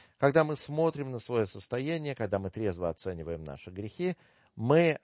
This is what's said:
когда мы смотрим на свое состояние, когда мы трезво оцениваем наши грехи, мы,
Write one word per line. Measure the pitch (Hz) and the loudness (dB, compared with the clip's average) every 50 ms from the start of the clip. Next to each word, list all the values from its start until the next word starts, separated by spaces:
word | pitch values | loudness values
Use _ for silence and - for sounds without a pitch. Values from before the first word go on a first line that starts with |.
| - - _ _ | -20 -20 _ _
когда | 143 143 135 165 156 | 2 4 6 6 4
мы | 151 151 | 4 2
смотрим | - - - 147 156 165 165 - 147 139 131 | -4 -6 -4 -2 0 2 2 0 -2 -4 -8
на | 127 113 | -8 -8
свое | - - 123 117 107 | -6 -2 0 0 0
состояние, | 98 - 104 - - 120 123 135 151 165 160 151 147 131 | 0 -2 -8 -8 -6 -4 -2 -2 -2 -2 -2 -4 -4 -4
когда | - 113 95 101 98 | -4 -2 0 0 0
мы | 95 92 | -2 -2
трезво | - 110 113 101 87 87 90 82 | -4 -2 -2 -2 -2 0 -2 -2
оцениваем | 80 - - 95 90 82 78 80 85 80 80 | -2 -4 -6 -8 -6 -6 -6 -6 -6 -6 -8
наши | 73 69 69 - 90 | -10 -12 -12 -14 -12
грехи, | 90 95 104 107 - - 175 185 175 - _ _ _ _ _ _ _ | -12 -10 -10 -10 -6 -4 -4 -4 -4 -4 _ _ _ _ _ _ _
мы, | - 110 123 147 165 170 165 147 - | -2 2 4 6 6 6 6 2 0